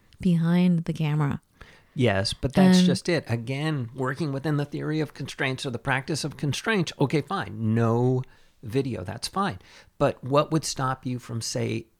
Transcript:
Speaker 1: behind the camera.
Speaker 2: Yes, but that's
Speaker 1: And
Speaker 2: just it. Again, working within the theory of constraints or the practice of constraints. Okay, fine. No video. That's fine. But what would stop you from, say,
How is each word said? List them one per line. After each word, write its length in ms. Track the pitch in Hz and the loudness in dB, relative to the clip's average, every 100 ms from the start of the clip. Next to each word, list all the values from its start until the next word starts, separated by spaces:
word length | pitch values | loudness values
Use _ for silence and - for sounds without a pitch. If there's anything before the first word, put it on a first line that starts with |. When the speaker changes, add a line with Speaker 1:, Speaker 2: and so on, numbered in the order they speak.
| _ - | _ -4
Speaker 1:
behind 640 | 185 170 165 180 180 170 | 2 2 4 4 4 4
the 80 | 170 | 0
camera. 480 | 151 156 151 143 - _ - - - _ | -2 0 0 0 -2 _ -20 -20 -20 _
Speaker 2:
Yes, 380 | - 120 95 104 | 0 2 2 0
but 200 | - 135 | -2 -2
that's 240 | 185 190 185 | 6 8 8
Speaker 1:
And 80 | 180 | 6
Speaker 2:
just 220 | 180 - | 2 0
it. 160 | 160 - | -2 -2
Again, 640 | 117 117 135 156 147 117 | -4 -4 -4 -2 -2 -4
working 380 | 135 131 135 156 | -4 -4 -2 -4
within 240 | 135 156 147 | -4 -2 0
the 80 | |
theory 360 | 139 147 143 156 | -2 -6 -4 -2
of 120 | 151 | -4
constraints 540 | - 135 - 139 131 143 | -6 -10 -4 -4 -2 -6
or 40 | |
the 80 | 117 | -6
practice 460 | 139 131 131 151 | -2 -2 -2 -6
of 120 | 151 - | -6 -4
constraints. 560 | 147 - - 214 160 - | -4 -2 0 0 0 0
Okay, 200 | 139 151 | 0 0
fine. 540 | - 190 98 107 110 | -2 -6 -6 -4 0
No 480 | 113 117 117 127 127 127 - _ _ | 2 2 2 2 0 -2 -12 _ _
video. 400 | 117 123 135 101 | -6 -4 -2 -4
That's 240 | 95 107 - | -8 -8 -6
fine. 300 | 190 196 90 - - - - | -4 -4 -4 -14 -20 -14 -2
But 240 | 139 - | 0 0
what 260 | 127 143 151 | 0 0 2
would 120 | 156 | 0
stop 400 | - - 131 131 | -2 -4 -4 -4
you 140 | 127 123 | -6 -8
from, 220 | - 117 | -6 -8
say, 440 | - 123 117 113 - _ | -6 -4 -2 -4 -8 _